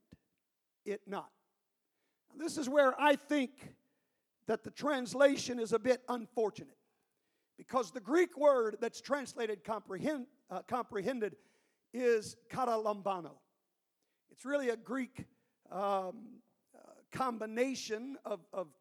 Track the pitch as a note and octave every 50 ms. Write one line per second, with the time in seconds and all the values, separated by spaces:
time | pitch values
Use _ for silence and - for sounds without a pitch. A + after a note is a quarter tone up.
0 | _ _ - _ _ _ _ _ _ _ _ _ _ _ _ _ - G#3 G3 -
1 | - F#3+ G3+ E3+ C#3+ - _ _ _ _ _ _ _ _ _ _ _ _ _ _
2 | _ _ _ _ _ _ - C4+ D#4+ D#4+ G#3+ D#4 C4+ B3+ C#4+ D4 C#4 C4 - -
3 | C#4+ D4 C#4+ - - - D4 C#4+ B3+ - - - - - - _ _ _ _ _
4 | _ _ _ _ _ _ _ _ - - A3+ - - - - - B3 D4 D4 B3+
5 | B3 G3 F#3+ B3+ C#4+ C#4 C#4 - - B3+ B3 A#3+ A3+ - A3+ A3 G#3 B3+ B3 -
6 | - - B3 A#3+ A3 - - A#3+ A3 G3 - - D#3 C#3 - _ _ _ _ _
7 | _ _ _ _ _ _ _ _ _ _ _ - - - A#3 C4 A3+ E3 - B3+
8 | F#3 G#3 D4+ F4+ F4 - - C4+ D4 D4 C4+ B3 A3+ G#3+ G#3+ - A#3 A3+ - -
9 | - - C#4 C#4+ B3+ - - - A3+ G#3+ G#3 F3+ - G#3 A3+ G3+ - - F#3+ E3+
10 | E3+ D4 D#4 C4+ B3 - _ _ _ - F#3 F#3 - - A#3 B3 A3 - A#3 G3+
11 | F3 A#3 C4+ A#3+ G#3+ F#3+ D3+ - _ _ _ _ _ _ _ _ _ - - B3
12 | B3 A#3+ A#3 G#3+ F#3+ - - - _ - - B3+ B3+ A#3+ A3+ A3 A3 G#3 G#3 G3+
13 | F3+ G3 F#3+ F3+ D#3+ C#3+ D3 - _ _ _ _ _ _ _ _ _ _ _ _
14 | _ _ _ _ _ _ - - - C4 C#4+ C#4+ C4 A#3+ A3+ A3+ G3 F3+ B3 C4+
15 | B3 - - - - - _ _ _ _ _ _ _ - - F#3 G3+ G3+ G3+ F#3+
16 | F#3+ F#3 - - - - - - _ _ _ _ _ _ _ - - - - -
17 | - - - - C4 B3+ A#3 G#3+ A3 A3 A3 A#3 B3+ C4+ B3+ - - - G#3+ A3
18 | B3 C#4 C4+ - - A#3 G#3 F3 - - - F#3+ F3 D3 - _